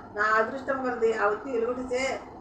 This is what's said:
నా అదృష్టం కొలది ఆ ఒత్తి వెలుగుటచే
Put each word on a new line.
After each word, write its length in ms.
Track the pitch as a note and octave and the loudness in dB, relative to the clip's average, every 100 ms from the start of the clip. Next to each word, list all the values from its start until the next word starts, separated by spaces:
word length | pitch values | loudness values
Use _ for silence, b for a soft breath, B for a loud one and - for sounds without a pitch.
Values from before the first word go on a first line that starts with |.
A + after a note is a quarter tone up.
| - | -8
నా 80 | G#3 | 0
అదృష్టం 600 | G#3+ A3 A3 C4+ - C4 | 4 4 2 0 -2 -2
కొలది 360 | B3+ A#3 A3+ A3 | 0 2 2 4
ఆ 80 | G#3 | 2
ఒత్తి 260 | G#3 C#4 | 0 -2
వెలుగుటచే 680 | A#3 A3+ B3+ B3+ B3 C4+ G#3+ - - | -2 0 -2 -2 -2 -2 -4 -8 -12